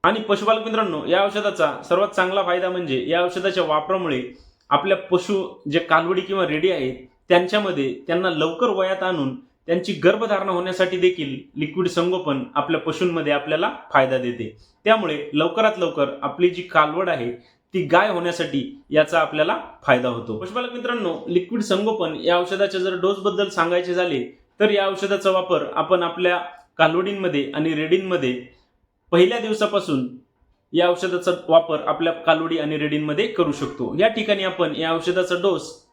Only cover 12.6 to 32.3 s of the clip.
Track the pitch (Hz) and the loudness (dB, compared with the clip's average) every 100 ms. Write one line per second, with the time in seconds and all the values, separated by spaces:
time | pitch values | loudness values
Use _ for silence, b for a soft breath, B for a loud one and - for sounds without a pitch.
12.6 | 143 160 165 156 180 165 147 143 151 156 | -2 -2 -2 -2 0 0 0 -2 0 -2
13.6 | 180 - - 143 131 131 123 120 110 - | -2 -4 0 2 2 0 -2 -6 -10 -12
14.6 | b _ 208 220 180 147 - 147 170 220 | b _ 2 2 2 -4 -2 0 0 2
15.6 | 214 185 170 151 139 - 143 - 180 175 | 0 2 -4 0 -2 -2 -8 2 0 0
16.6 | 180 165 151 160 185 151 120 120 b b | -2 2 2 0 -2 -2 -4 -8 b b
17.6 | _ 190 147 170 208 175 175 170 170 143 | _ -4 4 4 4 0 -2 -2 -2 -2
18.6 | 120 - _ 151 151 170 156 151 156 254 | -6 -12 _ 2 4 2 0 0 0 0
19.6 | - - - 123 123 117 113 107 185 220 | -6 -8 2 2 2 -4 -6 -8 -6 -6
20.6 | 247 240 240 233 185 156 - 175 180 233 | -6 -8 -6 -4 -4 -6 0 -2 0 -4
21.6 | - 190 214 214 165 151 - 175 175 190 | 0 0 0 0 -2 -2 2 2 2 0
22.6 | 196 190 185 185 185 196 196 185 196 185 | 0 0 -2 0 0 0 -2 0 -2 0
23.6 | 165 175 175 175 180 135 120 - _ _ | 2 0 0 0 0 -2 -4 -12 _ _
24.6 | 208 202 196 190 196 196 190 185 180 160 | 2 4 2 0 -2 0 2 2 2 0
25.6 | 143 - - 185 170 170 180 175 - - | 0 -2 2 2 0 0 0 0 -4 -16
26.6 | _ - 160 165 185 202 185 147 139 147 | _ 2 4 4 -2 -2 -2 -2 -2 -2
27.6 | 160 151 156 185 190 180 131 123 123 _ | -2 -2 2 0 2 -2 0 -4 -8 _
28.6 | _ _ _ _ _ 170 185 233 214 214 | _ _ _ _ _ 4 4 2 -2 0
29.6 | 208 202 - 139 123 - _ _ _ _ | 0 0 0 -2 -2 -10 _ _ _ _
30.6 | _ 156 175 175 185 175 180 175 - 165 | _ 2 2 2 0 -2 0 -2 4 4
31.6 | 165 196 - 151 165 - - | 4 -2 -2 0 -2 0 2